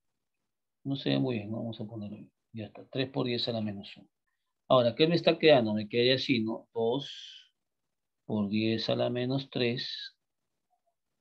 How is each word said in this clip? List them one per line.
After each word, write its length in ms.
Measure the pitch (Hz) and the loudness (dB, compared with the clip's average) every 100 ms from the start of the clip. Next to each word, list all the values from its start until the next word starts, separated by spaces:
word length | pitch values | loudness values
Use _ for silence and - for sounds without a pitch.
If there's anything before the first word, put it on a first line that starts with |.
| _ _ _ _ _ _ _ _ | _ _ _ _ _ _ _ _
No 120 | 135 139 | -8 -4
se 140 | 147 | 0
ve 80 | 139 | 0
muy 180 | 135 117 | 0 -2
bien, 140 | 104 | -6
¿no? 80 | 113 | -8
Vamos 220 | 117 110 | -8 -10
a 40 | |
ponerlo 320 | 107 113 104 107 | -10 -10 -12 -14
ahí. 140 | - _ _ | -20 _ _
Ya 140 | 110 98 | -14 -14
está, 180 | - - | -16 -8
tres 220 | 131 135 | -6 -4
por 160 | 139 127 | -2 -2
diez 220 | 120 - | -2 -2
a 40 | |
la 80 | 113 | -4
menos 360 | 107 101 - - | -4 -8 -12 -20
uno. 120 | - _ _ _ _ _ - | -20 _ _ _ _ _ 4
Ahora, 280 | 131 120 117 | 4 4 4
¿qué 100 | 160 | 2
me 80 | |
está 240 | 170 - 165 | 4 2 6
quedando? 360 | 156 139 110 | 8 8 6
Me 140 | 107 107 | 0 -2
quedaría 280 | 120 123 131 | 2 4 4
así, 260 | - 120 | 2 0
¿no? 260 | 110 113 - | 0 -4 -8
Dos 800 | 117 113 135 139 - - - _ _ _ _ _ _ _ _ | -2 0 -2 -6 -14 -18 -20 _ _ _ _ _ _ _ _
por 240 | - 107 98 | -6 -4 -2
diez 420 | 107 110 113 - | 0 0 0 -2
a 60 | 120 | -2
la 120 | 120 | -2
menos 400 | 123 123 135 139 | -2 -2 -4 -4
tres 680 | - 120 120 - - - _ _ _ _ _ _ _ _ _ _ _ | -4 -2 -2 -8 -12 -14 _ _ _ _ _ _ _ _ _ _ _